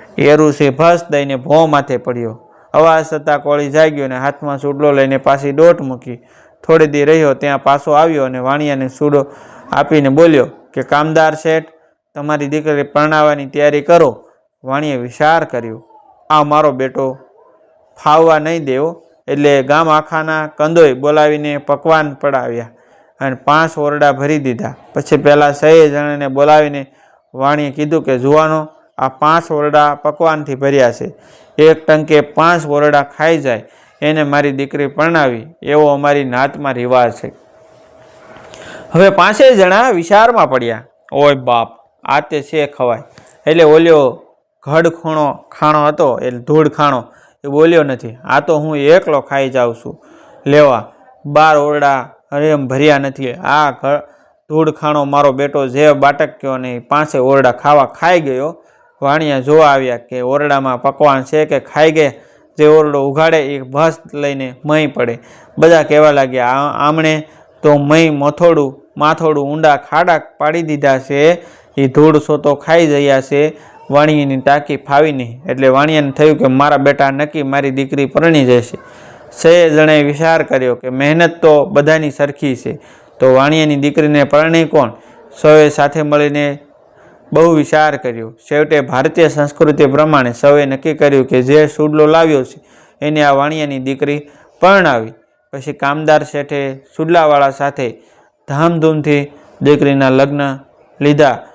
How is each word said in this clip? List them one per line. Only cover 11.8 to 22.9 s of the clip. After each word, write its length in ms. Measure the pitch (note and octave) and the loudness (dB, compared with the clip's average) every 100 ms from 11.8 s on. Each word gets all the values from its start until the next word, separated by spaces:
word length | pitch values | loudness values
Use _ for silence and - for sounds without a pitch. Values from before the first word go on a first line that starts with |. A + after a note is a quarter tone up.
| _ _ _ | _ _ _
તમારી 320 | D3 D3 D3+ C#3+ | -12 -6 -6 -4
દીકરી 360 | D3+ D#3 C#3+ | -4 -2 -4
પરણાવવાની 640 | C#3+ D3 D3+ D#3 D3+ D3 C3+ | -2 -2 0 2 0 0 -6
તૈયારી 340 | C#3+ D3 D3 | -2 0 0
કરો." 480 | C#3+ E3+ C#3+ G#2 _ _ _ _ | 2 2 2 -2 _ _ _ _
વાણીએ 320 | C3 C#3 D3+ C3 | -8 -6 -4 -6
વિચાર 480 | B2 - D3+ D#3+ | -8 -2 0 0
કર્યો, 380 | D3+ B2 A#2 A2 _ - _ _ - | -2 -8 -10 -14 _ -20 _ _ -2
"આ 120 | D3+ | 0
મારો 300 | D3 D3 D#3 | 2 0 0
બેટો 460 | C3 C3 C3 C3+ C3 _ _ _ _ _ _ _ _ | -2 -6 -4 -6 -8 _ _ _ _ _ _ _ _
ફાવવા 340 | D3+ D#3 E3 D#3 | 0 4 4 2
નહીં 260 | D3+ E3 | 0 -6
દેવો." 360 | C#3 C3 D#3+ E3+ _ _ - | -4 -4 -4 -8 _ _ -8
એટલે 340 | C#3+ D3 C#3 | -2 2 2
ગામ 260 | B2+ D3+ E3 | 2 0 2
આખાના 580 | D3+ D3+ D#3+ D#3 D#3 D#3 | 0 0 -6 -4 -6 -8
કંદોય 460 | - D3+ E3+ D3+ | -4 -2 4 4
બોલાવીને 680 | B2+ D3 D3+ D3+ D3+ D3 C#3+ | 2 -2 0 0 0 -4 -8
પકવાન 560 | C#3+ C#3 D#3+ D#3+ D3+ | -6 -4 0 0 -2
પડાવ્યા 540 | C3+ C#3+ C3+ B2 A#2 A#2 _ _ | -6 -4 -4 -6 -10 -12 _ _